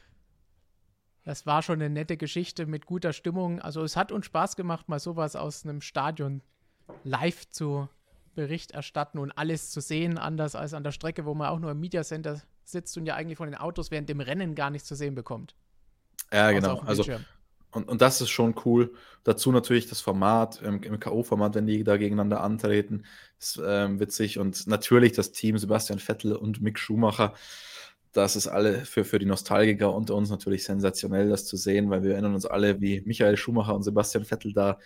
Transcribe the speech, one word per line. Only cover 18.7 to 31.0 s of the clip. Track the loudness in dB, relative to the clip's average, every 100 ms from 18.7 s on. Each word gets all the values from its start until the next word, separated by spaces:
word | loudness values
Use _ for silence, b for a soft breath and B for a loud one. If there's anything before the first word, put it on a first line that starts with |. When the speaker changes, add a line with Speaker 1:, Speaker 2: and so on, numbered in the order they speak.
| 4 4 B B B
Speaker 2:
Dazu | 0 2 4
natürlich | 4 6 2 2
das | -6
Format, | -2 2 4 4 2 -4
ähm, | -6 -6
im | -6 -8
K-O-Format, | -4 -2 0 2 2 2
wenn | 0
die | 0 4
da | 4
gegeneinander | 4 0 0 0
antreten, | 0 -2 2 2 2 -4 B B B B
ist, | -10 -6 0
ähm, | 0 2 0
witzig. | -2 0 -2 -2
Und | -4 -4 -2
natürlich | -2 6 8 8
das | 6 -2
Team | -2 0 0
Sebastian | 2 0 0 -6
Vettel | -4 -2 0
und | -2 -2 -2
Mick | -4 -4
Schumacher. | -4 2 2 4 0 B B B B B B B _
Das | 2 2 2
ist | 0
alle | 2 2 2 -2
für, | 0
für | 2 2
die | 2
Nostalgiker | 0 2 6 6 6 4
unter | 2 0 0
uns | 0
natürlich | -2 -2 -2
sensationell, | 0 0 2 0